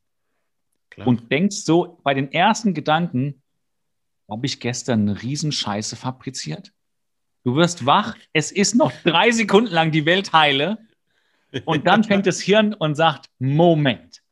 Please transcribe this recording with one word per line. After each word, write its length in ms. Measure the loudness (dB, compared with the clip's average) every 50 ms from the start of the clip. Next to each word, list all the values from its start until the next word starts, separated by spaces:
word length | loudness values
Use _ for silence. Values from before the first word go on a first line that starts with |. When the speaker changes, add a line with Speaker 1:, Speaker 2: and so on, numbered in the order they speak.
| _ _ _ _ _ _ _ _ _ _ _ _ _ _ _ _ _ -20
Speaker 1:
Klar. 180 | -16 -6 -2 0
Speaker 2:
und 240 | 0 0 -2 -2
denkst 260 | -2 0 0 -2 -4 -4 -2
so 360 | 0 2 2 0 -2 -6 _ -2
bei 100 | -2 -2
den 180 | -2 -2 -2 0
ersten 400 | 2 2 2 2 0 -2 -4 -4
Gedanken, 680 | -2 -2 0 0 0 0 -2 -2 -4 -4 -4 -6 _ _ _ _ _ _ _ _ _ _ _ _ _ _ _ _ _ _ -14
„Hab 140 | -10 -8 -6
ich 160 | -6 -6 -6
gestern 420 | -6 -6 -6 -6 -4 -2 0 0 0 0
eine 120 | -2 -4 -6
Riesenscheiße 720 | -8 -6 -6 -6 -6 -4 -6 -6 -6 -6 -6 -8 -8 -10
fabriziert?“ 800 | -10 -10 -10 -10 -10 -12 -14 -12 -12 -12 -12 -12 -14 -16 -20 _ _ _ _ _ _ _ _ _ _ _ _ _ _ -6
Du 100 | -2 0
wirst 300 | 2 0 0 0 -2 0
wach, 300 | 2 2 2 2 -2 -8 -14 _ _ -4
es 180 | -4 -4 -2
ist 240 | -2 -2 0 2 2
noch 160 | 2 2 0 -2 -4 -2
drei 260 | 0 2 2 2 2
Sekunden 400 | 2 0 0 2 4 2 2 2
lang 200 | 0 0 0 2
die 140 | 0 0 2
Welt 280 | 2 0 0 0 2 2
heile 440 | 4 4 4 2 2 0 -2 -4 -6 _ _ _ _ _ _ _ _ _ _ _ _ _ _ -12 -8 -4
und 220 | -2 -2 0 2 2
dann 160 | 4 4 4
Speaker 1:
<laughs> 220 | 2 0 0 2
Speaker 2:
fängt 20 | 0
das 140 | -2 -2
Hirn 320 | 0 2 2 2 2 0 -2
und 220 | -2 -4 -2 0
sagt, 340 | 2 2 0 0 -2 -6 -20 _ -6
„Moment, 800 | -4 0 2 4 4 4 4 4 2 0 -2 -4 -8 _ _ -20 _ _